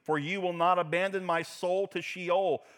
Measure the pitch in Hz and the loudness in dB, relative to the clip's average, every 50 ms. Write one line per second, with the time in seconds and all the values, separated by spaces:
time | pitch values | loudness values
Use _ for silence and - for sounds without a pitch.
0 | _ - 156 151 143 156 185 202 180 180 175 170 170 175 180 180 170 156 160 175 | _ -2 -2 -2 0 -2 -4 -2 -2 -2 0 2 4 4 4 4 2 0 0 0
1 | 185 190 190 196 185 175 170 170 165 - - - - 180 180 190 202 190 - 180 | 0 0 -2 -4 -2 0 0 0 -2 -4 -8 -6 -2 0 0 0 0 -2 -4 -6
2 | 160 - - 185 180 170 175 190 190 180 143 123 - - - | -6 -6 -8 -6 0 2 2 2 4 2 0 -2 -4 -12 -20